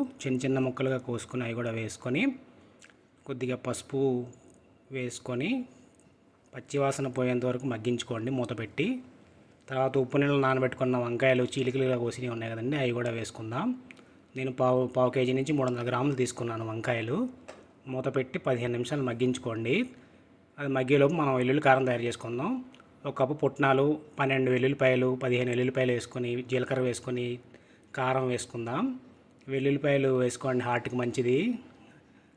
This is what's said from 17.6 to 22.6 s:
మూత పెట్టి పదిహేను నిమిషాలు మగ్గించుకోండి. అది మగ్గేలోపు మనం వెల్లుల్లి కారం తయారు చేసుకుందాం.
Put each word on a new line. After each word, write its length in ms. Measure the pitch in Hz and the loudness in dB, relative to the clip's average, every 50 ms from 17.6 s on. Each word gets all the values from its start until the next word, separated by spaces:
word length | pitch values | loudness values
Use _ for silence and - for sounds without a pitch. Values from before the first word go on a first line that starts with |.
| - - - _ - 135 | -20 -20 -20 _ -12 -8
మూత 140 | 127 127 127 139 123 | -6 -4 -2 0 0
పెట్టి 220 | 135 127 127 - - - | 0 0 -2 -4 -4 0
పదిహేను 260 | 147 131 117 120 123 120 | 0 0 0 0 0 0
నిమిషాలు 280 | 120 123 - 156 143 135 120 | -2 -2 -2 -2 -2 -2 -2
మగ్గించుకోండి. 680 | 117 117 127 127 123 127 - 120 113 110 113 117 139 208 254 247 - - - - - - - - - - _ _ _ - | 0 2 2 2 2 0 -2 -4 -4 -2 0 0 2 0 0 -2 -6 -18 -20 -20 -20 -20 -20 -20 -20 -20 _ _ _ -6
అది 120 | 143 139 135 | -4 -2 0
మగ్గేలోపు 380 | 135 131 127 143 143 143 143 175 165 | 0 2 4 6 6 6 6 4 2
మనం 120 | 151 139 131 127 | 2 2 2 2
వెల్లుల్లి 220 | 123 127 135 151 - | 2 2 2 4 6
కారం 180 | 139 131 131 135 127 | 6 6 6 6 2
తయారు 160 | 120 117 117 120 | 0 0 -2 -4
చేసుకుందాం. 420 | 113 - - 120 120 123 143 208 262 254 | -4 -6 -6 -6 -6 -4 -4 -4 -4 -6